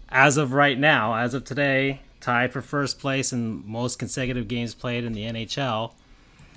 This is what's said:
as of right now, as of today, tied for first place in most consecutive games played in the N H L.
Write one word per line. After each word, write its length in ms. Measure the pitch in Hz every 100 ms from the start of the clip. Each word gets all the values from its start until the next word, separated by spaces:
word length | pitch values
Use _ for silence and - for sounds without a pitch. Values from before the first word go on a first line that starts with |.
| -
as 280 | 131 143 139
of 160 | 135
right 240 | 135 143 127
now, 380 | 151 139 110 113
as 180 | 120
of 120 | 131 -
today, 560 | 123 139 135 135 135 - -
tied 320 | - 120 123
for 100 | 139
first 380 | - 143 135 -
place 320 | 139 135 127
in 320 | 123 113 90 101
most 320 | 113 123 -
consecutive 500 | 127 - 127 123 107
games 260 | 120 117
played 300 | - 127 120
in 100 | 120
the 120 | 107 110
N 100 | 113
H 220 | 113 -
L. 380 | 135 110 117 - - - - - -